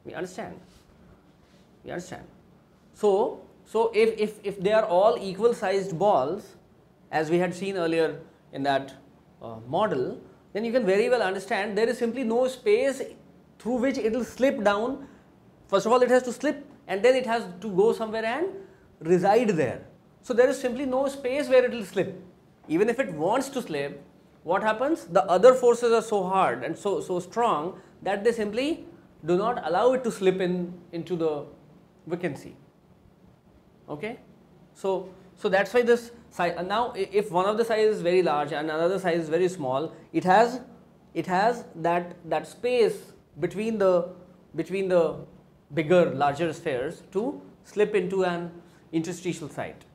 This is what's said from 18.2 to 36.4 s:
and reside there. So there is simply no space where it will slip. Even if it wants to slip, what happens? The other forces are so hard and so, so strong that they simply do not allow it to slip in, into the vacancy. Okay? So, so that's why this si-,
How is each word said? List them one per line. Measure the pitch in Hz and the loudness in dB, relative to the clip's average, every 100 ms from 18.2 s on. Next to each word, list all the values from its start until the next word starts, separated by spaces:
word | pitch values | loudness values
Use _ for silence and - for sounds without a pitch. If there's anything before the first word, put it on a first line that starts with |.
and | 220 262 381 - - - _ _ | -4 -4 -6 -8 -18 -20 _ _
reside | 160 180 196 220 233 | 0 2 4 4 4
there. | 165 123 87 - - _ _ | 2 0 -4 -14 -20 _ _
So | - | -2
there | 214 254 | 2 2
is | 269 | 2
simply | 254 233 277 | -4 -4 -4
no | 254 277 | -2 -2
space | 277 247 269 254 | -4 -4 -4 4
where | 262 | 4
it | 247 | 4
will | 233 | -4
slip. | 185 190 165 - - _ _ _ - | -4 -2 -2 -6 -18 _ _ _ -4
Even | 156 220 | 0 2
if | 233 | 0
it | 262 | -4
wants | 156 165 247 269 | -2 0 0 -2
to | 254 | -8
slip, | 175 147 143 - - _ _ _ | -6 -6 -6 -10 -20 _ _ _
what | 151 190 | -2 0
happens? | 214 220 269 320 | 0 0 0 -2
The | - 175 | 0 0
other | - 180 254 | 4 8 8
forces | 254 240 233 240 | 8 4 4 2
are | 226 | 2
so | 220 208 | 2 -2
hard | 180 190 160 120 | 0 2 2 0
and | 127 165 | -6 -6
so, | 202 165 | -4 -4
so | - - | -2 -6
strong | 180 - 233 156 165 - - - | -4 -2 0 0 -2 -10 -20 -8
that | 170 202 | -4 0
they | 220 | 0
simply | 226 208 220 285 330 - - - - 151 | 0 -4 -2 -4 -4 -10 -20 -20 -12 0
do | 175 | 2
not | 214 240 156 | 2 -2 0
allow | 175 240 | 4 4
it | 254 | 4
to | 240 | -2
slip | - 185 185 | 2 0 2
in, | 180 180 175 - - | -2 -2 -4 -10 -12
into | 170 160 170 | -10 -6 -2
the | 160 147 143 - - - _ _ - | -2 -4 -10 -20 -20 -20 _ _ -10
vacancy. | 170 175 135 - - - _ _ _ _ _ - _ _ _ _ _ - | -6 -6 -8 -16 -20 -20 _ _ _ _ _ -20 _ _ _ _ _ -14
Okay? | 147 214 262 - - _ - - | -10 -10 -12 -20 -20 _ -20 -20
So, | - 196 185 185 - - - | -6 -2 -2 -4 -18 -20 -6
so | 208 | 0
that's | 190 196 | 2 2
why | 247 | 2
this | 233 233 - - - | 4 2 0 -20 -16
si-, | - | -4